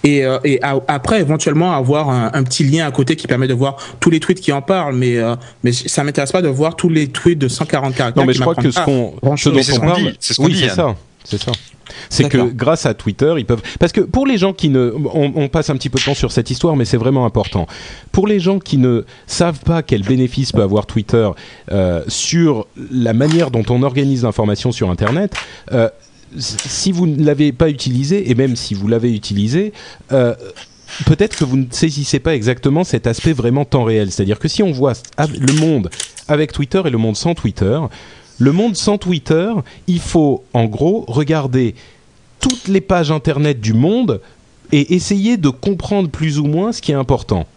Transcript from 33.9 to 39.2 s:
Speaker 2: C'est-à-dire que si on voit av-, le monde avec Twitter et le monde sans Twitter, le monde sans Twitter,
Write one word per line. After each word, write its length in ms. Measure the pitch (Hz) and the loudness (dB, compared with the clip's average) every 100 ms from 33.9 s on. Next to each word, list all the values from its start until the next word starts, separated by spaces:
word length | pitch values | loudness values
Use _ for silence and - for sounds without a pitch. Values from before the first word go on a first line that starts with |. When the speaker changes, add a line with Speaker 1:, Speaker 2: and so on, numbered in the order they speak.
| 110 101 | 0 0
Speaker 2:
C'est-à-dire 280 | - 98 104 | -2 -2 0
que 80 | 156 | -4
si 160 | - | -2
on 80 | 196 | -2
voit 220 | 131 135 113 - - | 0 0 -2 -8 -4
av-, 160 | 151 127 | -4 0
le 160 | 131 151 | 0 2
monde 300 | 160 143 87 - - - - | 2 2 -2 -8 -14 -12 -4
avec 260 | 151 151 | -2 -2
Twitter 280 | - 139 190 170 | -4 -2 0 0
et 40 | |
le 80 | 117 | 0
monde 200 | 113 104 | 0 0
sans 180 | 165 170 | -2 -2
Twitter, 440 | 110 - 98 139 151 - - - - - | -4 0 0 0 -4 -8 -20 -20 -20 0
le 120 | 127 | 2
monde 240 | 165 233 190 | 4 0 0
sans 220 | - 208 | -2 -2
Twitter, 540 | 180 170 | -2 -4